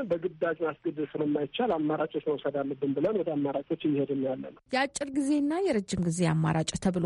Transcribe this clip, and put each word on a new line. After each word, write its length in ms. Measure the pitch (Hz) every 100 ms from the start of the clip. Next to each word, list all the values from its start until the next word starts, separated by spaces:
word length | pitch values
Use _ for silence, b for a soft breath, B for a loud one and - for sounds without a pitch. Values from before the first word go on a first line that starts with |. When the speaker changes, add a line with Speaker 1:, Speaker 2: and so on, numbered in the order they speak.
| 233
Speaker 1:
በግዳጅ 520 | 170 180 156 170 160
ማስገደድ 480 | 160 147 170 151 147
ስለማይቻል 640 | 151 147 147 143 - 240
አማራጮች 520 | 165 151 151 156 151 156
መውሰድ 300 | 143 143 139
አለብን 360 | 139 135 139
ብለን 240 | 139 170 214
ወደ 120 | 165
አማራጮች 500 | 147 139 139 - 165
እየሄድን 380 | 160 139 139 139
ያለ 200 | 131 131
ነው። 180 | 135 - _
Speaker 2:
የአጭር 380 | 254 277 - 277
ጊዜና 460 | 269 269 294 285 330
የረጅም 420 | 392 226 190 185
ጊዜ 180 | 175 165 165
አማራጭ 440 | 160 160 160 160 -
ተብሎ 260 | 190 180